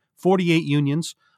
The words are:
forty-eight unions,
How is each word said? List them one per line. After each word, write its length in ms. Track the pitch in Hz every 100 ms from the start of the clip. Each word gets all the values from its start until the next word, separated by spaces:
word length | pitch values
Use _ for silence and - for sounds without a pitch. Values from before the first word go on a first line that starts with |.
| _ _
forty-eight 480 | 180 190 170 165
unions, 500 | 147 147 139 151 165 - _